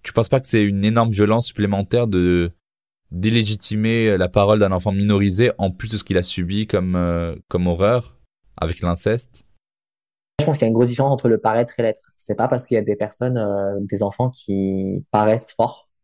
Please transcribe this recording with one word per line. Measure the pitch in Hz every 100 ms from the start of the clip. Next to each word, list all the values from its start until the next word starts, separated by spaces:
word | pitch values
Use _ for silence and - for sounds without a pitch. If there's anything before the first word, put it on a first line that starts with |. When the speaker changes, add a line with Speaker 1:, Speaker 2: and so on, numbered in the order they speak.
Speaker 1:
Tu | -
penses | - 113
pas | 135
que | 131
c'est | 113
une | 104 98 104
énorme | 113 113
violence | 101 104 113 117
supplémentaire | - 101 101 95 120 120
de | 92 87 87 85 - _ _ _ _ _
délégitimer | 87 104 117 104 107 - 107 113 117 110 95
la | 90
parole | 104 101 107
d'un | 101
enfant | 92 98
minorisé | 98 104 101 101 92 120 -
en | 98
plus | 90 110
de | 107
ce |
qu'il | - 90
a |
subi | 90 - 87 101 107
comme, | 98 92 90
euh, | 87 85 85 80 -
comme | 90 90
horreur | 85 101 123 120 _ _ _ _ -
avec | 82 82
l'inceste ? | 87 87 - 113 - - _ _ _ _ _ _ _ _ _ -
Speaker 2:
Je | 151
pense | 147
qu'il |
y | 113
a |
une |
grosse | 113 123
différence | 120 135
entre | 135 117
le | 110
paraître | 110 110 120 -
et |
l'être. | 113 110 _ _
C'est | - 104
pas | 113
parce | 123 -
qu'il | 117
y |
a |
des | 104 104
personnes, | 107 - 127 127
euh, | 104 101 98 101
des | 104 101
enfants | 101 - 127
qui | 127 - 98 95 95 95 95 -
paraissent | 107 107 113 -
forts | - 113 - _ _